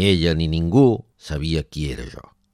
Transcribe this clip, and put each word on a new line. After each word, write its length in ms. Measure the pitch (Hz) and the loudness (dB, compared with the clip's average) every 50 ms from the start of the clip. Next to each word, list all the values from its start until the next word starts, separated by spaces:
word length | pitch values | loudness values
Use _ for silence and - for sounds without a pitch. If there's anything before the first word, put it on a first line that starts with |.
| 92 101 | 2 2
ella, 260 | 95 85 82 85 82 | 2 2 2 0 0
ni 160 | 78 82 80 | 0 0 -2
ningú 540 | 78 82 82 85 90 127 139 127 110 - - _ _ | 0 -2 0 2 4 4 4 4 2 0 -6 _ _
sabia 480 | _ - - 78 73 73 80 80 78 | _ -12 -8 -8 -6 -4 -2 -2 -4
qui 300 | 73 - - - 76 71 64 | -4 -6 -8 -8 -6 -6 -6
era 160 | - 60 - | -8 -12 -14
jo. 160 | - - - - _ _ _ _ | -16 -18 -20 -20 _ _ _ _